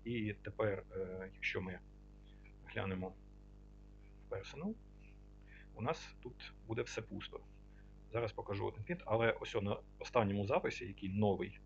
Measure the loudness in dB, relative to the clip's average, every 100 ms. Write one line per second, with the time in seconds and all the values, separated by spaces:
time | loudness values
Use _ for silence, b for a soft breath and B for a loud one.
0 | 2 2 2 0 -4 4 4 4 -2 -2
1 | -2 -2 -6 -2 0 0 0 -4 -8 -16
2 | -16 -16 B B B -16 -4 -2 0 0
3 | -2 -6 -16 -16 -16 -16 -16 -16 -16 -16
4 | -16 -16 -6 -6 -4 -4 -4 -4 -10 -16
5 | -16 -16 -16 -16 B B B 0 0 2
6 | -4 -8 -10 -8 -12 -12 -2 -2 0 -2
7 | -2 -4 -4 -8 -12 -16 -16 B B -16
8 | -2 2 2 -2 -2 0 0 -2 -2 -2
9 | 4 6 8 6 2 2 2 0 -2 -8
10 | 4 6 8 6 6 6 4 0 -4 -2
11 | 0 6 8 8 2 -4